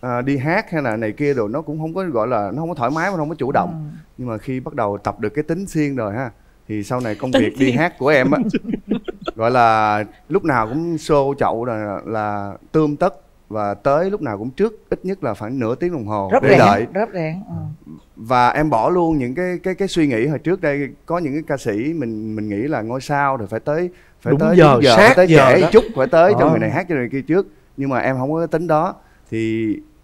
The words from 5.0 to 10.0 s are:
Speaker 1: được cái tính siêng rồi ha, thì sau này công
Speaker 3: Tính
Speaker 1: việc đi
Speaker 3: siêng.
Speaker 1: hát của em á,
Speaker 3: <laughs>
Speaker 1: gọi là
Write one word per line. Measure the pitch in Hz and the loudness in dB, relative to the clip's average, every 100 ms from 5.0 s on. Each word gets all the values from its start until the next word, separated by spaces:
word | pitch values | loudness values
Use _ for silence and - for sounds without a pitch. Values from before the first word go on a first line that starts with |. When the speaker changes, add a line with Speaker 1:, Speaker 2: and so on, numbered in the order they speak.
| 104 101 | -6 -4
Speaker 1:
được | 107 | -6
cái | 127 | -4
tính | 151 165 196 | -4 -6 -4
siêng | 165 147 135 | -4 -2 -2
rồi | 107 | -4
ha, | 107 127 - _ _ _ | -4 -8 -10 _ _ _
thì | 107 | -8
sau | 101 127 | -4 -4
này | 123 104 | -4 -6
công | 127 | -2
Speaker 3:
Tính | 135 | 0
Speaker 1:
việc | 107 - | 0 0
đi | 131 | 0
Speaker 3:
siêng. | 123 | 2
Speaker 1:
hát | 175 - | 0 0
của | 131 | 2
em | 147 127 | 4 4
á, | 151 226 214 - 165 - | 0 0 -4 -6 -8 -6
Speaker 3:
<laughs> | 226 - - - - | -8 -6 -12 -12 -2
Speaker 1:
gọi | 113 | 0
là | 127 117 110 107 104 | 4 4 4 2 0